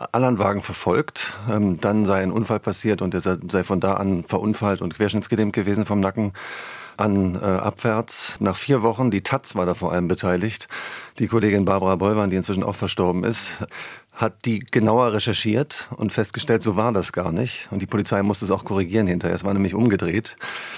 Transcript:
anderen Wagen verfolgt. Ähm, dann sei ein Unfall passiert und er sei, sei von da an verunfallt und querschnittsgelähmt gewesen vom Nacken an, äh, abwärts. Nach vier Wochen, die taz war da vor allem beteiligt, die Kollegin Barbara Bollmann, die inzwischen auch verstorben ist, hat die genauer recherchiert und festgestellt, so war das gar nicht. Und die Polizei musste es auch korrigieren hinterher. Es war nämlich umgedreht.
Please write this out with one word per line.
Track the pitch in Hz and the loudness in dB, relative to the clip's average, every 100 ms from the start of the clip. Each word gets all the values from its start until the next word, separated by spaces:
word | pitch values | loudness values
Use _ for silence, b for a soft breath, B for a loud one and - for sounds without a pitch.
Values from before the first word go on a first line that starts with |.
| - | -2
anderen | 120 127 110 | 2 2 4
Wagen | 101 101 | 2 0
verfolgt. | - - 90 95 - - - - 107 | -4 -4 2 2 0 -4 -6 -6 -2
Ähm, | 107 101 85 | 2 2 2
dann | 104 107 | 2 4
sei | 98 95 | 4 2
ein | 95 | 2
Unfall | 107 104 107 | 0 0 -2
passiert | - 95 110 98 | -2 -2 0 0
und | 95 | 0
er | 90 | 0
sei, | 92 87 90 | 0 -2 0
sei | 98 | 0
von | 90 92 | 2 0
da | 95 | 2
an | 95 98 87 - | 0 0 0 0
verunfallt | 98 107 101 104 95 | 0 0 0 0 0
und | 92 - | -4 0
querschnittsgelähmt | 104 107 - 107 104 | 0 0 0 0 0
gewesen | 110 98 101 104 | 0 0 0 0
vom | 104 | 2
Nacken | 95 104 104 B B B B B B - | 2 0 -2 B B B B B B -2
an, | 104 98 92 90 | 2 4 2 0
äh, | 101 | 0
abwärts. | 92 104 - 120 110 117 - - - | 0 -2 -2 0 0 -2 -4 -6 -2
Nach | 101 95 | -2 0
vier | - 135 | 0 2
Wochen, | 113 107 127 | 2 2 2
die | 98 | 0
taz | - 135 - 104 | 0 -4 -2 -2
war | 90 | 0
da | |
vor | 87 85 | 0 -2
allem | 90 87 | 0 0
beteiligt, | 90 95 90 107 - - B B B B - | 0 0 0 -2 -6 -12 B B B B -4
die | 107 | 0
Kollegin | 113 104 101 | 2 4 4
Barbara | 95 98 95 92 | 4 2 2 2
Bollmann, | 98 107 98 | 2 2 2
die | 92 | 0
inzwischen | 92 95 | 0 -2
auch | 92 101 | -2 -2
verstorben | 95 - 90 90 | -4 0 0 2
ist, | 95 117 - - - B B B B | 0 -2 -4 -8 -10 B B B B
hat | - 110 - | -4 -4 -2
die | 120 107 | -4 -4
genauer | 131 123 107 117 120 | 0 2 4 4 4
recherchiert | 107 117 98 110 110 147 - - - | 2 0 0 0 0 -2 -8 -12 -6
und | 101 | -2
festgestellt, | - 104 - - 113 | -2 -2 -4 0 2
so | 110 95 | 2 2
war | 117 | 2
das | 98 82 | 0 -2
gar | 90 90 | -2 -2
nicht. | 82 123 - - | -2 -2 -6 -8
Und | 98 | -6
die | 95 | -2
Polizei | 104 98 101 | -2 0 2
musste | 101 98 | 2 0
es | 98 | 0
auch | 95 - | -2 0
korrigieren | 98 87 110 95 | -2 0 2 2
hinterher. | 90 87 | 2 0
Es | 90 95 | -2 0
war | |
nämlich | 98 98 101 | 0 0 2
umgedreht. | 120 98 87 101 - - B B B | 2 2 0 -2 -4 -10 B B B